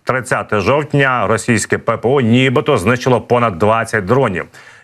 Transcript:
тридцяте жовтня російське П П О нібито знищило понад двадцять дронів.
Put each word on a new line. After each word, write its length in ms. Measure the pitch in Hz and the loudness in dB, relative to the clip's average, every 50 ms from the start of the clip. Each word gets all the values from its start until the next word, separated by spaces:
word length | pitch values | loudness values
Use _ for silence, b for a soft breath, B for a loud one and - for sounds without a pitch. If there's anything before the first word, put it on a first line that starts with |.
| _ | _
тридцяте 560 | - 123 131 123 - 143 117 101 - 110 104 | -4 -4 -4 -4 -4 -4 -4 -4 -2 -2 -2
жовтня 680 | 92 95 131 151 147 - - 143 139 135 127 120 104 95 | 0 0 0 0 0 -2 0 0 0 2 0 0 0 0
російське 500 | 110 107 - - 120 104 - - - 101 | -2 -2 0 0 0 0 0 -2 -4 -4
П 200 | - - 117 107 | -2 -2 -4 -2
П 120 | - 113 | 0 0
О 120 | 135 147 | 0 2
нібито 560 | 123 110 113 127 131 135 127 - - 135 147 110 | 2 2 2 4 2 2 2 0 0 0 0 0
знищило 440 | 85 104 127 123 - 131 127 113 | 2 0 0 0 0 0 0 0
понад 380 | 113 - 120 123 120 113 98 80 | 0 0 0 0 0 0 -2 0
двадцять 460 | 104 104 110 113 113 - - 110 95 | 0 2 2 0 0 -2 -4 -4 -2
дронів. 400 | 90 120 135 135 113 95 85 73 - B B B B B B | 0 0 2 0 0 -2 -4 -8 -10 B B B B B B